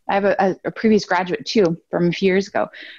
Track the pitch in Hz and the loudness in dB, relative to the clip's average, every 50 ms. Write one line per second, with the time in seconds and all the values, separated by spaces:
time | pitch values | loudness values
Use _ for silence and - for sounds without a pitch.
0 | _ - - 202 202 196 - - 190 190 170 - - 175 - - - 220 220 196 | _ -2 -2 0 2 0 2 2 2 0 0 -2 -6 -8 -6 0 2 4 4 4
1 | - - 180 175 185 180 170 - - - - 233 190 165 165 - _ - - 170 | 2 0 -2 -2 -2 -2 -4 -6 -6 -2 0 2 2 2 0 -2 _ -6 -2 0
2 | 175 175 165 - 196 190 185 196 196 - - 107 - - - - - - - | 0 0 0 0 0 2 2 2 0 -2 -2 -4 -4 -4 -6 -16 -20 -20 -20